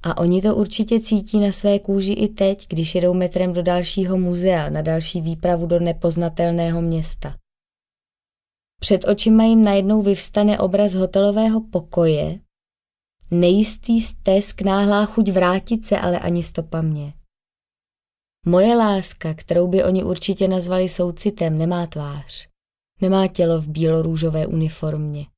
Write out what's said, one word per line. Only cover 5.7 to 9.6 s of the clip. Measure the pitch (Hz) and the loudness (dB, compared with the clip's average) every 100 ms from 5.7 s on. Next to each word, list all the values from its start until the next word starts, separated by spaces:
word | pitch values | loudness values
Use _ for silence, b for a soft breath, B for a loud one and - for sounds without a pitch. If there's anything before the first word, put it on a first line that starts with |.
| 170 | 0
nepoznatelného | 170 160 170 165 170 160 170 170 170 165 | 0 -2 -2 0 -2 -2 -2 0 -2 -2
města. | 165 165 160 - 143 - _ _ _ _ _ _ _ _ _ _ _ _ _ _ | -2 -2 -4 -8 -10 -12 _ _ _ _ _ _ _ _ _ _ _ _ _ _
Před | - 190 - | 0 0 2
očima | 208 220 220 | 0 4 6
jim | 226 226 | 6 6